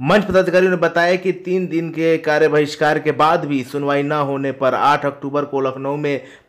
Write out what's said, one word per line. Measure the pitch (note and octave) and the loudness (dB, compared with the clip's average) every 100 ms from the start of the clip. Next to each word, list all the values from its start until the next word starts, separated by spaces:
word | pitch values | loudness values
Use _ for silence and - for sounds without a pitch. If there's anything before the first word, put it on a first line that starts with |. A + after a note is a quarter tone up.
मंच | C3+ G#3 | 0 2
पदाधिकारियों | G#3 F#3 F#3 F3+ F#3 | 2 2 4 2 2
ने | F3+ | 2
बताया | E3 F3 E3+ F#3 | 0 2 2 2
कि | F#3 | -2
तीन | F3+ - F#3 F3+ | -4 -2 -2 -2
दिन | D#3+ E3 | -4 -4
के | D3+ E3 D#3+ | -2 0 2
कार्य | D#3 D3+ D#3 | 2 2 4
बहिष्कार | D3+ D3 - D3+ D3+ | 2 0 0 0 0
के | D3+ | 0
बाद | C3+ D3+ E3 | 2 2 2
भी | D3+ C#3 | 0 -4
सुनवाई | B2+ C#3+ C#3+ C#3+ | -4 -4 -2 0
न | C#3+ | 0
होने | D3+ C#3 C#3 C#3 | -2 -2 -2 -4
पर | C3 C3 | -2 0
आठ | C#3 C3+ D3 C#3+ | 2 2 2 0
अक्टूबर | C#3 C#3+ C#3+ | -6 -4 -4
को | C#3+ C#3 | -2 -2
लखनऊ | C3+ C3 C3+ D3 | -2 -4 -6 -4
में | D3 C3+ - - | -4 -4 -8 -20